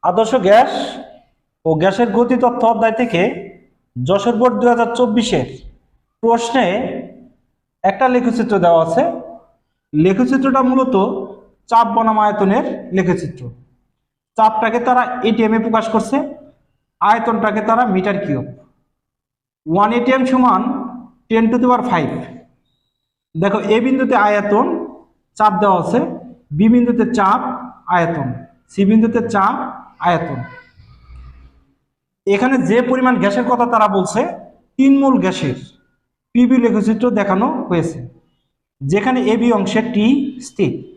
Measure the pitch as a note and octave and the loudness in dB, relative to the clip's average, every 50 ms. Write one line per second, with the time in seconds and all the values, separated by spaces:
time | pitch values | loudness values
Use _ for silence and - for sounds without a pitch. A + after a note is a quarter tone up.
0 | - A#3 F3+ G#3 A3+ A3 - B3 F#3 F#3+ G3+ A3+ B3+ - - - - - - - | 0 0 0 2 0 2 0 0 4 6 6 6 6 4 0 -6 -8 -8 -10 -14
1 | - - - - _ _ _ _ _ _ _ _ _ D#3+ D#3+ D#3 D#3 F#3+ F#3+ G3 | -18 -20 -20 -20 _ _ _ _ _ _ _ _ _ -2 0 2 0 0 2 0
2 | A#3+ A3+ G3 A#3 A#3+ A#3+ B3+ A#3+ A#3+ A#3+ A#3+ B3 - A3+ A#3 G#3 A3+ A3+ A3 A3+ | -2 0 2 0 0 2 0 0 0 0 0 2 0 0 2 2 0 -2 0 0
3 | B3 A#3 - E3+ F#3 G3+ - - - - - - _ _ _ _ _ _ _ B2 | -4 -2 0 0 0 0 -2 -6 -12 -16 -20 -20 _ _ _ _ _ _ _ -8
4 | B2 C3 F#3 G3 G3 A#3+ A#3 G#3+ A#3+ B3+ A#3+ G3+ G#3+ A#3+ A#3+ A#3 A#3 A3+ - - | -2 0 0 0 0 0 0 2 2 0 0 2 2 2 2 2 0 -2 0 -2
5 | B3 A#3 G#3 B3 A3 - - D#3 B2+ - - - - - - _ _ _ _ _ | -2 0 0 0 0 0 -2 -2 -2 -4 -10 -18 -18 -20 -20 _ _ _ _ _
6 | _ _ _ _ - A3+ B3 A#3 A#3 - - C4+ A#3 F3+ F#3 G#3+ C4 - - - | _ _ _ _ 0 0 0 0 0 -2 -2 0 0 0 -2 -2 -4 -6 -8 -10
7 | - - - - - - _ _ _ _ _ _ _ _ _ _ - F#3 G3 G3 | -12 -14 -18 -20 -20 -20 _ _ _ _ _ _ _ _ _ _ -4 -4 -2 0
8 | C4 B3+ B3+ B3 B3 A#3+ A3 - A3 - G#3 G3 F3 E3+ E3+ E3 D#3+ D#3+ E3 A#3 | 0 2 2 2 0 0 -2 -2 -2 0 0 2 4 4 4 4 4 2 2 0
9 | C#4+ E4+ E4+ - - - - - _ _ _ _ _ _ _ _ _ _ - D3 | 0 0 -2 -6 -12 -16 -20 -20 _ _ _ _ _ _ _ _ _ _ 0 2
10 | D#3+ F3+ G3 F#3+ B3+ B3+ C4+ C4+ C4 C4+ C4 C4+ B3+ B3+ B3+ C4 B3+ - - G3 | 2 4 4 2 2 0 2 0 2 2 2 2 2 2 2 2 0 2 2 0
11 | G3 A#3 - - - - - - - _ _ _ _ _ A#3 A#3 A#3 G#3+ G#3 A3+ | 0 0 -2 -6 -8 -12 -14 -20 -20 _ _ _ _ _ 2 2 2 2 2 0
12 | A3+ A3 A3 G#3+ G#3+ G#3 G3+ G#3 G3 F#3 G3 B3 D4+ - - - - - F3 F#3 | 0 2 2 2 2 0 2 2 2 2 2 2 0 -2 -6 -10 -12 -6 -2 -2
13 | F3+ E3 F3+ - - C3+ - - B2 A#2+ - - - _ _ _ _ _ _ _ | 0 0 0 -2 -4 -10 -12 -12 -14 -16 -16 -18 -20 _ _ _ _ _ _ _
14 | _ _ _ _ _ _ _ - A3 A3 A3 A3 A3 A3+ A3 A#3+ A#3+ B3+ B3 B3 | _ _ _ _ _ _ _ 2 2 2 2 0 -4 -2 -2 -2 0 0 0 0
15 | B3 B3 - - - A3 A3 - A3+ G#3+ A3 A3+ A3 A#3 A3 A3+ A3 - - A3 | 0 -2 -4 -4 -2 -2 0 2 2 0 2 0 0 0 -2 -2 -2 0 -2 -2
16 | G#3+ - C4 C#4+ D#4 - - - - - _ _ _ _ _ _ _ _ _ _ | -2 0 -2 -4 -4 -4 -10 -16 -20 -20 _ _ _ _ _ _ _ _ _ _
17 | F3 G3 G#3+ A#3 A3+ A#3 A3+ G#3 G3 G#3+ G3+ G#3+ - - A3+ A3+ - G#3+ F#3+ F#3 | 0 0 0 0 0 -2 -2 -2 -2 -2 -2 -2 -2 0 0 0 0 0 0 -2
18 | F#3 G#3 G3 - D3+ D#3 C#3+ B2+ A#2+ - - - - _ _ _ _ _ _ _ | -2 -2 -4 -4 -4 -4 -6 -6 -6 -10 -14 -20 -20 _ _ _ _ _ _ _
19 | _ _ _ _ _ _ _ _ _ _ _ _ _ D#3 D#3+ F#3 G#3 G#3+ A#3 A#3+ | _ _ _ _ _ _ _ _ _ _ _ _ _ -4 0 0 2 2 0 0
20 | A#3+ B3+ C4 C4 B3+ B3+ C4 B3+ B3+ B3 G3+ F#3+ A3+ B3 - - - - - - | 0 0 0 2 2 0 2 2 2 4 2 2 0 -2 -6 -6 -8 -10 -12 -16
21 | - - _ _ _ _ A3+ A3+ A3+ A3 A#3 B3 A#3+ B3 B3 A#3 - B3 - E3+ | -18 -20 _ _ _ _ 0 0 2 2 2 2 2 2 2 2 0 -2 -2 -2
22 | D#3 - - - - - - - - _ _ _ _ _ _ _ _ _ _ _ | -2 -2 -6 -8 -10 -12 -16 -20 -20 _ _ _ _ _ _ _ _ _ _ _
23 | _ _ _ _ _ _ _ D#3+ E3+ G#3 - G#3+ - G3+ G#3+ A3+ A#3+ C4 C4 C4 | _ _ _ _ _ _ _ -2 -2 0 0 -2 0 2 0 2 2 2 0 0
24 | C4 - C4 A3 G3+ G#3 G#3 G#3 G3+ G#3 G#3 G#3 - - - - - - - - | 0 2 2 2 2 2 2 0 0 0 2 2 2 0 -2 -6 -6 -10 -14 -20
25 | - _ _ _ _ _ _ - G#3+ G#3+ G3 F3+ G3 G3+ F#3+ F3 E3 - F#3 B3 | -20 _ _ _ _ _ _ 0 0 2 2 2 2 2 2 2 0 0 0 -2
26 | - - - - - - - _ _ _ D3 D3 G3 A3+ A#3 B3 A#3+ A#3+ A#3+ A#3+ | -2 -2 -6 -12 -14 -18 -20 _ _ _ -2 2 4 4 6 4 4 2 2 0
27 | A3 - - A3 G3 F#3+ G#3 B3+ B3+ - - - - - - - _ - F3+ F3 | 0 0 0 0 2 2 2 0 -2 -6 -8 -8 -12 -16 -18 -20 _ -2 0 0
28 | E3+ E3 E3+ D#3 C3+ B2 A#2+ - - - _ _ _ _ - - G3+ F#3+ A3 A3 | 0 0 -2 -4 -4 -6 -6 -10 -12 -18 _ _ _ _ -2 0 2 4 4 4
29 | A3 A3+ - A#3 G3+ - - G3+ F#3+ G#3 C4 C#4+ - - - - - - _ _ | 4 2 0 -2 -4 -2 -2 0 0 0 0 -2 -8 -10 -12 -16 -20 -20 _ _
30 | - F3+ F3 D#3+ D#3+ - C#3+ B2+ B2 - - - - _ _ _ - _ - - | -2 -2 0 0 -2 -6 -8 -10 -10 -12 -14 -20 -20 _ _ _ -20 _ -20 -20
31 | _ - - - - - - - - - _ _ _ _ _ _ _ _ _ _ | _ -20 -20 -20 -20 -20 -20 -20 -20 -20 _ _ _ _ _ _ _ _ _ _
32 | _ _ _ _ _ F#3+ G3 G3 A#3 B3+ C4+ B3+ - D#3+ G#3 A#3+ A#3+ B3 B3+ B3+ | _ _ _ _ _ 0 0 2 2 0 0 0 0 2 2 2 2 2 0 0
33 | B3+ B3+ B3+ G#3+ E3+ G3+ G3+ B3 B3 A#3+ B3 A#3+ A#3+ A#3+ A#3 A3 G#3+ G#3 G3 G3 | 2 0 0 2 0 0 0 0 -2 0 0 0 0 0 2 2 2 2 2 0
34 | F#3 - - G#3 C#4 F4+ - - - - - _ _ _ _ - C4 C#4 C#4 C#4 | -2 -2 -2 -2 -2 -4 -4 -10 -16 -20 -20 _ _ _ _ 2 4 4 4 4
35 | C#4 C4+ C4+ G#3 F3 F#3+ F3 - - C#3 B2 - - - _ _ _ _ _ _ | 4 2 2 2 2 0 -2 -2 -4 -4 -4 -6 -10 -20 _ _ _ _ _ _
36 | _ _ _ _ _ _ _ A#3 B3 A#3+ B3+ B3+ A#3 A#3 G3 G#3+ F#3+ G#3 A3 G#3+ | _ _ _ _ _ _ _ 2 4 4 4 4 2 2 2 0 0 0 0 0
37 | B3 B3 - G#3 G3 G3+ F#3+ G3 A3 C#4 - B3+ - - F3+ E3+ D#3 E3 D#3 C3 | 0 0 0 0 0 0 0 0 0 -2 -2 -4 -4 -2 -2 -2 -2 -2 -6 -10
38 | B2 - - _ _ _ _ _ _ _ _ _ _ _ _ _ C#3 C3+ D#3+ G3+ | -14 -16 -18 _ _ _ _ _ _ _ _ _ _ _ _ _ -6 -2 0 0
39 | G#3 B3+ B3+ B3+ - G#3 A3 A3 A#3 A#3+ A3+ G#3 G3 - - A3 A3 - - G3+ | 0 0 0 0 0 0 0 2 2 2 2 0 0 -2 -2 -2 -2 -2 0 0
40 | G#3 A#3 C#4 D4 - - - - - - - - G3+ - - - - - - | 2 2 2 2 0 -6 -8 -12 -18 -20 -4 -2 -2 -2 -2 -6 -12 -16 -20